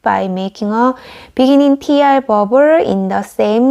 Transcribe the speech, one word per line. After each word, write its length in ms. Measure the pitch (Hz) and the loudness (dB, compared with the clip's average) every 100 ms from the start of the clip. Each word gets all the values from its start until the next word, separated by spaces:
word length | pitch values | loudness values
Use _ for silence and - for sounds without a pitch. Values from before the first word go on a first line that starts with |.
by 220 | 220 196 | -4 -4
making 480 | 190 185 190 - 208 | -4 -6 -8 -8 -6
a 200 | 220 247 254 - - - | -2 -2 -4 -12 -20 -8
beginning 440 | - 262 277 285 277 | -2 2 4 2 0
T 240 | - 285 | 0 0
R 180 | 285 269 | 2 2
bubble 640 | 254 208 202 254 302 320 | 0 -2 0 2 2 2
in 240 | - 196 190 | 0 -2 -4
the 140 | 196 | -6
same 480 | 214 - 214 220 254 | -6 -4 -2 0 0